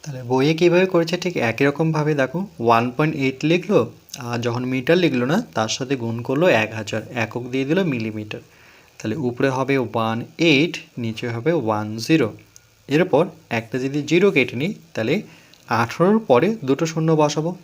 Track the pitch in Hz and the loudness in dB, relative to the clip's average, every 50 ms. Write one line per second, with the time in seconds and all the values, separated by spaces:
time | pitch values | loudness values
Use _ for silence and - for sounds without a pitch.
0 | - 151 135 127 123 120 127 131 135 151 160 160 175 175 170 180 185 185 185 170 | -12 -12 -12 -10 -4 0 2 2 4 2 2 4 4 4 6 4 2 4 2 0
1 | 165 165 180 180 - 185 175 - 117 117 117 - 139 143 143 - 160 160 156 156 | 2 2 -2 -4 -4 -4 -2 -2 -2 -2 2 2 2 2 2 2 0 0 0 0
2 | 147 151 156 139 131 127 - 170 196 - - - 117 117 117 113 120 123 123 - | 0 0 0 0 0 -2 -2 -6 -8 -8 -8 -2 2 4 4 4 4 0 -2 0
3 | 156 156 - 143 135 131 131 - - 151 165 180 170 - 208 156 110 - - - | -2 -2 0 0 -2 -2 -2 -2 0 0 0 0 0 2 2 2 2 0 -6 -20
4 | _ _ - - 127 120 120 120 117 120 117 123 123 127 127 131 127 - 165 180 | _ _ -16 -12 -8 -6 -6 -4 -2 -2 -4 -2 -4 -2 -4 -2 2 2 2 4
5 | 175 151 131 123 123 131 160 214 247 - - - 110 110 - - 135 127 143 123 | 4 2 2 0 0 0 0 0 -2 -2 -4 -2 -2 -2 -4 -6 -4 -4 -4 -4
6 | 117 117 113 117 117 - 131 143 175 185 139 113 110 107 113 110 107 - - 110 | -4 -6 -6 -6 -4 -2 0 2 4 4 4 4 2 0 -4 -10 -8 -6 -6 -6
7 | 107 - 123 123 113 110 - 123 123 123 123 135 135 135 160 190 196 165 131 117 | -8 -6 -6 -6 -6 -4 -6 -10 -8 -4 -4 -4 -2 0 0 0 0 -2 -2 -4
8 | 110 110 107 107 104 104 - 120 - _ _ _ - - - - _ _ _ - | -4 -6 -6 -8 -10 -10 -12 -14 -16 _ _ _ -20 -20 -20 -20 _ _ _ -10
9 | - - - 165 120 123 120 - 143 135 131 131 135 123 139 135 123 107 104 117 | -6 -6 -4 -2 -4 -4 -2 0 0 0 0 0 0 0 0 0 0 -2 -2 -2
10 | 110 110 113 117 - - - - 165 170 147 131 160 175 175 - - _ _ 135 | -2 -2 -2 -4 -6 -10 -4 0 2 4 4 4 2 0 -2 -10 -16 _ _ -8
11 | 117 113 110 - - 123 117 117 117 156 175 160 117 110 107 107 107 107 107 113 | -6 -6 -6 -6 -6 -6 -6 -2 -2 0 0 0 0 0 -2 -2 -2 -4 -6 -8
12 | 113 - 160 156 123 107 - - - _ _ - _ _ _ _ _ - 135 156 | 0 0 2 2 2 0 -2 -12 -20 _ _ -20 _ _ _ _ _ -2 0 2
13 | 180 180 - 139 175 190 - - - _ 113 113 113 - - 127 127 135 139 151 | 2 4 2 2 2 0 -4 -16 -10 _ -6 -6 -4 -4 -6 -4 -4 -2 -4 -4
14 | 139 - 165 180 190 202 170 143 127 - - 117 143 190 220 - - _ _ 120 | -2 2 2 4 4 4 4 2 0 2 -2 -4 -4 -4 -6 -8 -16 _ _ -4
15 | 110 117 151 214 - - - - - _ - _ _ - 120 113 117 117 - - | -2 0 0 -2 -2 -8 -20 -20 -20 _ -20 _ _ -2 0 0 0 0 2 2
16 | 165 190 214 220 220 - 131 123 143 196 226 220 143 127 139 135 165 160 160 160 | 4 4 4 2 4 4 4 4 4 2 -2 -2 0 -2 0 0 0 -4 -2 0
17 | 160 160 160 151 151 147 151 160 151 170 185 - | 2 2 4 4 2 2 2 -2 -4 -4 -6 -8